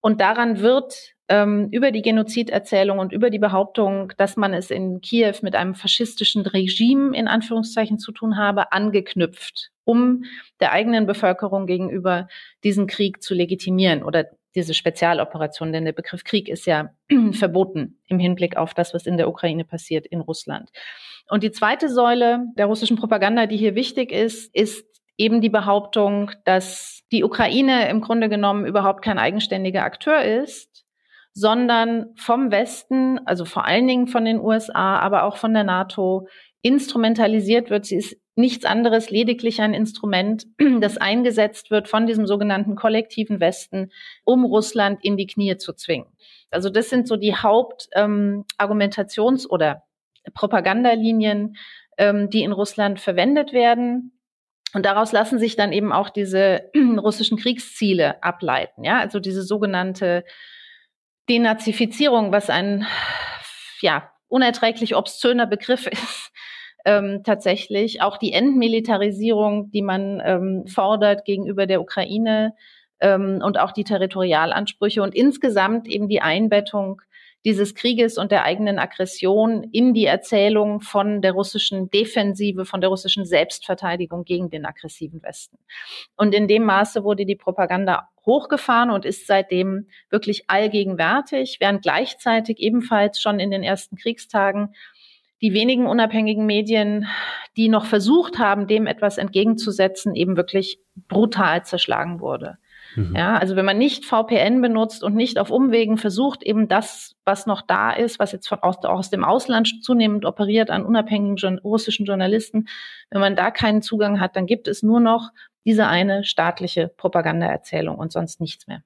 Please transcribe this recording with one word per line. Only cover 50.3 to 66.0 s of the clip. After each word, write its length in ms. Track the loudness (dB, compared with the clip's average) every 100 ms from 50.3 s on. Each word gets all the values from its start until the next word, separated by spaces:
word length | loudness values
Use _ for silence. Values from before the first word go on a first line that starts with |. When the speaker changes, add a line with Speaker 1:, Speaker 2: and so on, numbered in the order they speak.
Speaker 1:
Propagandalinien, 1300 | -4 0 2 2 2 2 2 2 2 2 0 -4 -10 -20 -20 _ 0
ähm, 320 | 2 2 0
die 140 | 0
in 80 | 0
Russland 460 | -2 -4 -2 -2 -2
verwendet 540 | -4 0 2 2 0
werden. 680 | 2 4 2 0 -4 -8 _ _ _ _ _ -8
Und 140 | -2 0
daraus 260 | 2 2
lassen 260 | 2 2 0
sich 160 | 0
dann 180 | 0 0
eben 200 | 0 0
auch 160 | 0 -2
diese 600 | -4 -2 2 4 2 0 2
<clears throat> 160 | 2 4
russischen 380 | 0 0 -2 0
Kriegsziele 840 | -2 -4 -8 -2 0 2 2 0
ableiten, 600 | -4 -4 -2 -2 -2 -8
ja, 160 | -2 0
also 200 | 0 -4
diese 220 | -6 -6
sogenannte 840 | -4 -2 -2 -2 -4 -2 -2 -2 -4 -20 -20 -20 -20 -20 _ _ _ _ -2
Denazifizierung, 1040 | 2 2 0 -2 -2 -2 0 2 2 2
was 200 | 0 0
ein, 360 | -2 0 -4 -4 -6 -6 -8 -10 -14 -18 -20 -20 -4
ja, 320 | 0 0 -4 _ _
unerträglich 640 | 2 2 2 -2 0 -2
obszöner 520 | -2 -2 -2 0 2 0
Begriff 400 | -2 -2 -2 -2
<laughs> 40 |
ist, 400 | -8